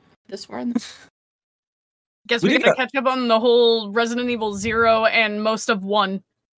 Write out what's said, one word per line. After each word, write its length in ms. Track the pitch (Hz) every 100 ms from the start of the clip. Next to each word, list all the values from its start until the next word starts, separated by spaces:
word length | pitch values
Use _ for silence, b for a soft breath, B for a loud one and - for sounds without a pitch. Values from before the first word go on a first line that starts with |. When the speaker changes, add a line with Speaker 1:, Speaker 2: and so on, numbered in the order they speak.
| _ _ -
Speaker 1:
This 220 | 196 -
one. 240 | 214 247 233
<laughs> 1500 | - - - _ _ _ _ _ _ _ _ _ _ _ -
Speaker 2:
Guess 140 | 233
Speaker 3:
We 60 | 220
Speaker 2:
we 40 | 302
Speaker 3:
did 60 | -
Speaker 2:
gotta 100 | -
Speaker 3:
that. 140 | 254
Speaker 2:
catch 40 | 277
up 60 | 262
on 220 | 262 240
the 120 | 226
whole 520 | 240 240 233 226 202
Resident 380 | 214 233 240 247
Evil 240 | 240 214 202
Zero 500 | 220 220 233 226 220
and 380 | 226 214 208
most 260 | 214 220 -
of 140 | 214 196
One 380 | 208 196 196 _ _ _